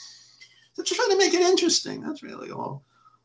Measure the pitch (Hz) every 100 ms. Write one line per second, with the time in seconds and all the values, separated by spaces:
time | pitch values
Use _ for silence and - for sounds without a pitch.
0 | - - - _ - _ _ - - 381
1 | 466 381 381 339 359 370 349 - - 104
2 | - 294 - - - - - 139 - _
3 | _ _